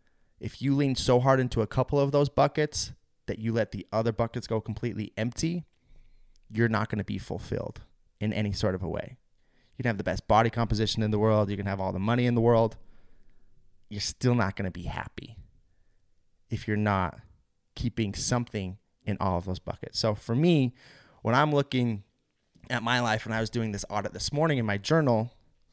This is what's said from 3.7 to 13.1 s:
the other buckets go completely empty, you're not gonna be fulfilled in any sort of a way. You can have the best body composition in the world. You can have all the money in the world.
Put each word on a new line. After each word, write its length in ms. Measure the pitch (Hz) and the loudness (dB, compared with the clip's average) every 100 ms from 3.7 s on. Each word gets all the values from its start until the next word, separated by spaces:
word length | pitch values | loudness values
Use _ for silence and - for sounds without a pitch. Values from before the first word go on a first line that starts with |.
the 140 | 101 - | -4 -4
other 200 | 110 113 | -2 0
buckets 360 | 107 113 123 - | -2 -4 -4 -4
go 140 | 110 | -4
completely 500 | - 107 123 104 104 - | -4 -6 -6 -4 -6 -4
empty, 480 | 117 - 165 175 - _ _ - - - - - - | -4 -2 -2 -2 -8 _ _ -20 -20 -20 -20 -20 -8
you're 200 | 107 117 | 0 2
not 200 | 107 107 | 2 -2
gonna 140 | 107 | -4
be 140 | 101 98 | -4 -6
fulfilled 640 | - 90 - - - - - _ _ _ | -6 -8 -6 -6 -6 -12 -20 _ _ _
in 120 | 107 | -4
any 220 | 107 104 | -2 -2
sort 220 | 98 104 92 | -2 -2 -2
of 60 | |
a 60 | 90 | -4
way. 300 | - - - _ _ _ _ _ - | -6 -8 -16 _ _ _ _ _ -6
You 80 | |
can 60 | 120 | -4
have 80 | 101 | -2
the 60 | |
best 240 | - 95 - | -4 -4 4
body 220 | 107 117 | 4 4
composition 540 | 120 113 107 107 - | 2 0 0 0 0
in 80 | 107 | 0
the 80 | 104 | 2
world. 300 | 110 107 101 | 4 4 2
You 80 | 98 | -2
can 100 | 98 | -4
have 120 | 98 | -4
all 120 | 95 | -2
the 80 | 92 | -2
money 260 | 104 120 123 | 0 2 2
in 100 | 117 | 4
the 60 | |
world. 360 | 117 113 110 - - - - | 4 4 2 -2 -16 -20 -20